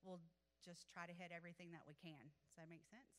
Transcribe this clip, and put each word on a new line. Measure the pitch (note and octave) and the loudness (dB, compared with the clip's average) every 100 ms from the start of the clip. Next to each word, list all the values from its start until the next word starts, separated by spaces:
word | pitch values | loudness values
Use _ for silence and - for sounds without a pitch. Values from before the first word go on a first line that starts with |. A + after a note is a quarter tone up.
we'll | F#3+ F3+ E3 - - - | 2 0 0 -12 -20 -10
just | - F3 - | -4 -4 -2
try | - E3+ | 2 4
to | |
hit | F3 F3 | 4 4
everything | E3+ E3+ E3+ F3 | 4 4 0 0
that | E3 C#3 | 0 -2
we | |
can. | D3+ E3+ D3+ B2+ - - | -2 0 0 -4 -8 -12
Does | - | -6
that | D#3+ | -2
make | E3 E3 | -2 -4
sense? | G#3+ C#4 | -10 -10